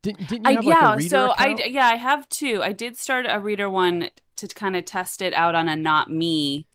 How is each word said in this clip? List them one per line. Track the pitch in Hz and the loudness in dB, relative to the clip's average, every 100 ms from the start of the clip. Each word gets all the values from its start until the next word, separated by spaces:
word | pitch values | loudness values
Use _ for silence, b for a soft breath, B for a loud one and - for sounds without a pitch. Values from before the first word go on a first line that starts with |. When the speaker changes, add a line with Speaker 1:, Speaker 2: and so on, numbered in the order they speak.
Speaker 1:
Didn't, | 202 202 170 | -6 -8 -8
didn't | 233 240 | -2 2
you | |
Speaker 2:
I, | |
Speaker 1:
have, | 262 | 2
like, | 240 330 | 4 6
a | |
Speaker 2:
yeah, | 269 214 | 6 4
Speaker 1:
reader | 170 | 2
Speaker 2:
so | 277 254 | 2 2
I | - 269 | 2 0
Speaker 1:
account? | 320 | 0
Speaker 2:
d-, | 247 | -2
yeah, | 269 247 | 2 2
I | 233 | 2
have | 247 285 277 | 0 -2 -2
two. | - 285 208 | -6 -2 -2
I | - | -2
did | 202 233 233 | -4 -8 -10
start | - 262 240 | -4 -2 0
a | 208 | -2
reader | 202 202 202 | -2 -2 0
one | 190 180 175 170 _ _ - | 2 2 0 -4 _ _ -16
to | 202 | -14
kinda | - 202 180 | -6 -4 -4
test | 175 196 180 - | -6 -8 -8 -6
it | 185 | -2
out | - 170 165 | 2 2 2
on | 165 | 0
a | 156 | -2
not | 156 156 - | 2 2 2
me | 160 170 160 143 143 156 | -2 0 0 -2 -4 -10